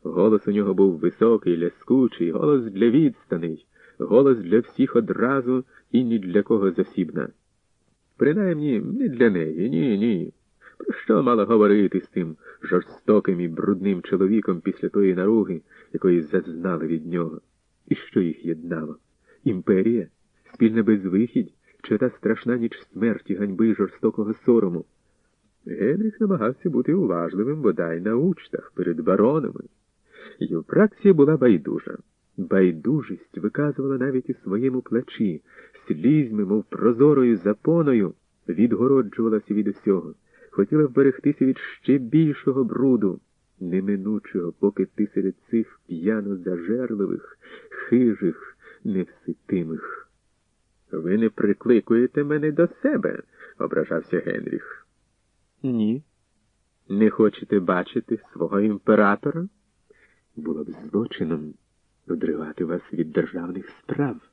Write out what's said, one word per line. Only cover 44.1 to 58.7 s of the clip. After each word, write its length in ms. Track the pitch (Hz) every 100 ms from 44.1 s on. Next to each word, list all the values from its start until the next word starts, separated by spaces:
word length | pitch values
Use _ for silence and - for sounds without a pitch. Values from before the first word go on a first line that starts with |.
| 104 - 98 87 -
поки 260 | 101 104 98
ти 220 | - 104
серед 280 | - 95 - _
цих 280 | 117 110 _ _
п'яно 500 | 85 90 110 101 95
зажерливих, 1000 | 90 87 85 120 127 107 95 90 - - - - -
хижих, 880 | - - 120 120 101 92 - - _ - -
невситимих. 1300 | - 92 87 _ - - - 92 80 80 - - - _ _ _ _ _ _ _ _
«Ви 260 | 92 82 104
не 120 | 113
прикликуєте 960 | - 104 98 117 117 - 113 123 -
мене 280 | 143 151 151
до 160 | 151 170
себе?» — 560 | - 277 294 - - _ _ - _
ображався 600 | - - 78 82 - 87
Генріх. 680 | - - - - - - _ _ _ _ _ _ _ _
«Ні». 400 | 131 120 107 127 _ _ _ _ _ _ _ _ _
«Не 200 | 98 107
хочете 500 | - 110 - - 104
бачити 600 | 87 90 87 117 - 113 _
свого 260 | - 85 101
імператора?» 880 | 107